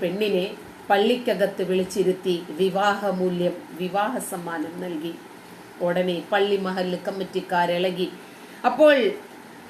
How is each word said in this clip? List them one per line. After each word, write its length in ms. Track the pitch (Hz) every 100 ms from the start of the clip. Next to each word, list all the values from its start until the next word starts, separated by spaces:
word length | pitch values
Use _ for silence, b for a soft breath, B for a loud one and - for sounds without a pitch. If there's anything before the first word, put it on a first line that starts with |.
പെണ്ണിനെ 540 | 180 190 214 185 196 - - - -
പള്ളിക്കകത്ത് 760 | 202 220 247 - 185 196 196
വിളിച്ചിരുത്തി 800 | 180 185 185 208 185 185 190 170 175
വിവാഹമൂല്യം, 1040 | 156 190 190 202 202 202 185 185 175 175 170 - 160
വിവാഹ 380 | 180 190 214 247
സമ്മാനം 640 | - 185 170 165 160 175
നൽകി. 340 | 180 160 170 165 - - - - - -
ഉടനെ 420 | 175 175 180 170 -
പള്ളി 260 | 202 202 196
മഹല്ല് 400 | 185 185 180 175
കമ്മിറ്റിക്കാരിളകി. 1120 | - 190 185 190 - 175 175 175 185 180 180 - - B B B 254
അപ്പോൾ 460 | 254 302 277 208 - - - - - -